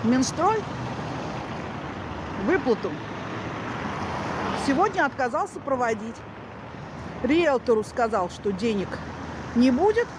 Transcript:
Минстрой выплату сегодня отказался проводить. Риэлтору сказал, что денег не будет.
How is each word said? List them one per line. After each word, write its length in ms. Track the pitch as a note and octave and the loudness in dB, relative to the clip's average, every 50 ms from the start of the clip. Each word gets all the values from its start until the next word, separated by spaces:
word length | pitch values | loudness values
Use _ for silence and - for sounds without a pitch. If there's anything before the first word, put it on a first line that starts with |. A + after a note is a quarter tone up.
| - | 4
Минстрой 580 | A3 B3 C4 C4 - - - E4 G4 A4 A4 G4+ - - - - - - - - - - - - - - - - - - - - - - - - - - - - - - - - - - - F#3+ | 4 4 4 4 2 2 2 2 4 4 2 0 -4 -6 -6 -4 -4 -4 -6 -6 -6 -6 -6 -6 -6 -6 -6 -6 -8 -8 -8 -8 -8 -8 -8 -8 -8 -8 -8 -8 -8 -8 -8 -8 -6 -4 -2 2
выплату 460 | G#3+ F4 F#4+ - C4 A3 F#3+ - F3+ D3+ D3+ - - - - - - - - - - - - - - - - - - - - - - - - - - - - - - - - - - | 2 2 4 4 4 2 2 2 -4 -4 -4 -8 -8 -8 -8 -8 -6 -6 -6 -6 -6 -6 -6 -6 -6 -6 -6 -6 -6 -4 -4 -4 -4 -4 -4 -4 -4 -4 -2 -2 -2 -2 0 2 2
сегодня 360 | C#4 C4+ F#4+ G#4+ - F#4 D#4 | 4 4 4 4 4 2 2
отказался 560 | C#4 - - C4 B3 A3+ D4+ G4 G4 - E4+ | 2 2 0 -2 0 2 0 -2 -2 -4 -8
проводить. 560 | - C#4+ C4+ B3 B3 A#3 A3+ G#3 G#3 A3+ A3+ - - - - - - - - - - - - - - - - - - - - - - | -2 0 0 2 2 2 0 0 -2 -8 -10 -10 -12 -14 -14 -14 -14 -14 -14 -14 -14 -12 -12 -12 -12 -12 -12 -10 -10 -10 -8 -2 2
Риэлтору 600 | A#3+ D4 E4 F4 D#4 C#4 B3 - - A#3 A3 G#3 | 4 4 6 6 6 4 4 4 4 4 4 4
сказал, 460 | - - - A#3+ A3+ G#3+ G#3 F3+ F3 | 0 0 0 2 2 4 2 0 0
что 220 | - - - G#3 | -4 -4 -2 -2
денег 380 | G3 F3+ G#3+ A#3+ G#3+ G3+ F3+ - - - - - - - - - - - - - - | -2 2 2 2 2 2 0 -2 -4 -8 -8 -10 -10 -10 -10 -10 -8 -8 -8 -2 4
не 160 | A#3+ B3 C4 | 6 6 6
будет. 360 | B3 B3+ F4 G#4 G#4 A4+ A#4+ - - | 6 6 6 6 6 4 2 0 -2